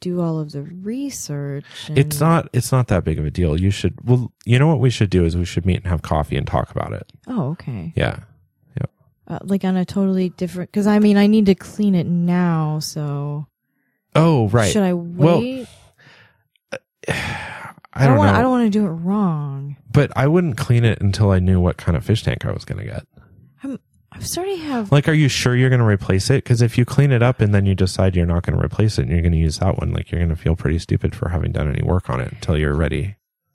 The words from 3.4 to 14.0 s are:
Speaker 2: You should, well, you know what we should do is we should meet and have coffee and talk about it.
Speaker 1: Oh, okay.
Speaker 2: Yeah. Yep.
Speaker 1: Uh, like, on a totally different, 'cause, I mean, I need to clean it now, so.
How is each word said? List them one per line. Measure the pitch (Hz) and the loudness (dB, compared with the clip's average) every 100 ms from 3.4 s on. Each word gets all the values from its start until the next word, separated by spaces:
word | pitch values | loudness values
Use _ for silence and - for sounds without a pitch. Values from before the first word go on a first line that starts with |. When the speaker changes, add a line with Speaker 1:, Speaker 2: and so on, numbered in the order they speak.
| 85 78 | 0 2
Speaker 2:
You | 95 | 0
should, | 95 92 - | 0 -2 -4
well, | - 123 120 _ | 0 0 0 _
you | - 123 | 0 2
know | 151 | 4
what | 147 | 2
we | 127 | 0
should | 113 101 | 2 2
do | 92 | 2
is | 82 87 | 2 0
we | |
should | 87 - | -4 -2
meet | 90 90 | 0 0
and | 90 | -2
have | 80 | -4
coffee | - 78 73 67 | -2 -2 -2 -4
and | - | -2
talk | 69 - | -2 -2
about | - 50 | -4 -6
it. | 50 - - - | -8 -14 -18 -8
Speaker 1:
Oh, | 247 135 | -4 -4
okay. | 170 147 113 82 - | -6 -10 -10 -6 -2
Speaker 2:
Yeah. | 58 - - _ _ _ _ - | -2 -4 -12 _ _ _ _ -8
Yep. | - _ _ _ - | -8 _ _ _ -14
Speaker 1:
Uh, | - | -12
like, | - 196 | -4 -4
on | 190 185 | -2 -2
a | |
totally | 180 202 196 190 185 | -2 -2 0 0 -2
different, | - 180 180 175 | -4 -8 -8 -8
'cause, | 208 208 | -2 2
I | 208 | 4
mean, | 208 202 | 6 6
I | 202 | 6
need | 220 202 | 6 4
to | |
clean | 185 - - 208 | 2 0 -2 0
it | 185 156 | 2 2
now, | 175 175 175 180 160 156 151 | 0 0 2 2 0 -2 -4
so. | 151 160 147 143 147 147 147 _ _ _ _ _ | -6 -8 -6 -6 -6 -8 -10 _ _ _ _ _